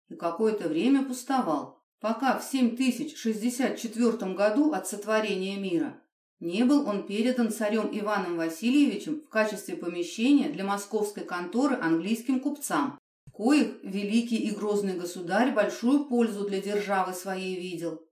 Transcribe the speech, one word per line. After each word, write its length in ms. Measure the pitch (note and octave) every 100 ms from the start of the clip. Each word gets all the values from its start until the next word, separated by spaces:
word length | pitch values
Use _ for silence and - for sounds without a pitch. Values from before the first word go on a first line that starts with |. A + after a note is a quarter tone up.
| -
и 80 | E3+
какое-то 540 | E3+ E3+ A3 G#3 E3+
время 340 | D#3 A#3 C#4
пустовал, 800 | B3+ B3 - C4 F#3+ - - - _ _
пока 380 | G#3+ A#3 C4 G#3+
в 60 | -
семь 320 | C4+ A#3+ A#3
тысяч 400 | C4 - - -
шестьдесят 600 | A3+ G3+ A#3 A#3+ B3 -
четвёртом 560 | A3 A3+ A#3 - F#3+ F#3
году 360 | G#3 B3 D4+
от 160 | D4+ -
сотворения 720 | G3+ G#3 G#3+ - F#3+ F#3+ G3
мира – 420 | F#3+ E3 C#3+ - _ _ _ -
не 260 | E3+ F#3+ B3+
был 220 | C#4+ -
он 200 | G3 -
передан 440 | G3+ B3 B3 A3
царём 380 | - G#3 A3 G#3
Иваном 460 | G#3 G#3 G3+ F3+ E3+
Васильевичем 840 | E3 - A#3 C#4+ C4 F#3+ E3 -
в 80 | -
качестве 460 | G#3+ G#3+ G3 - E3+
помещения 760 | F3 E3+ E3+ - B3 C#4+ E3+
для 140 | F3
московской 600 | G3 G3+ - G#3+ G#3 -
конторы 540 | F3 F#3 F3 A#3 C#4+ A#3+
английским 580 | D#3+ E3 F#3 A3+ - B3+
купцам, 600 | C#4+ - - D#3+ C3 - _ _ -
в 60 |
коих 500 | - A3 D4 A#3 -
великий 540 | G3 F#3+ G3+ A#3 A#3 A3+
и 160 | G#3
грозный 420 | - G#3 G3+ G3
государь 580 | F3 F3 F#3+ E3+ G3 C4
большую 540 | A3 G3 - A#3 C#4+ D4
пользу 420 | A#3+ A3 G3+ G3+
для 140 | F#3+
державы 520 | G3 G#3 F#3 G3 F3+
своей 460 | F3+ G3 F#3 F#3+ F3+
видел. 440 | F3+ E3 E3 D#3+ -